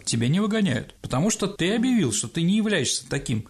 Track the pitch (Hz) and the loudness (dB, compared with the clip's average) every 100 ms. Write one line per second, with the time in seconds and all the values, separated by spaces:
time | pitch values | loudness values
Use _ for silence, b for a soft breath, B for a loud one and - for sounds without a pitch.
0 | - 113 120 180 214 214 190 113 - - | -4 0 2 2 2 2 2 0 -4 -12
1 | - 127 202 214 196 - 170 226 254 240 | -4 0 0 0 -4 -2 0 2 2 2
2 | 135 - 117 165 170 214 214 190 120 - | 2 0 -4 0 2 2 2 0 0 -4
3 | - 139 143 110 - | -4 -6 -2 -4 -6